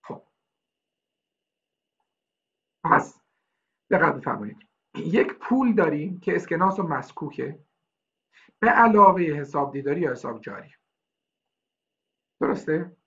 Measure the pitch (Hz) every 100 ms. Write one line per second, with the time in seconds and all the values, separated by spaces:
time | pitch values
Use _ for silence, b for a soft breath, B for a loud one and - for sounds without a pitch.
0 | - - _ _ _ _ _ _ _ _
1 | _ _ _ _ _ _ _ _ _ _
2 | _ _ _ _ _ _ _ _ - 151
3 | - _ _ _ _ _ _ _ _ -
4 | 156 131 - 117 107 - _ _ _ -
5 | - 180 - - - 262 254 208 165 151
6 | 165 180 - 175 - 165 190 190 175 135
7 | - - 147 - 131 156 _ _ _ _
8 | _ _ _ b b _ 233 240 233 208
9 | 196 190 170 147 143 147 139 139 139 156
10 | 160 123 131 113 - 98 - _ _ _
11 | _ _ _ _ _ _ _ _ _ _
12 | _ _ _ _ 139 - - 156 180 _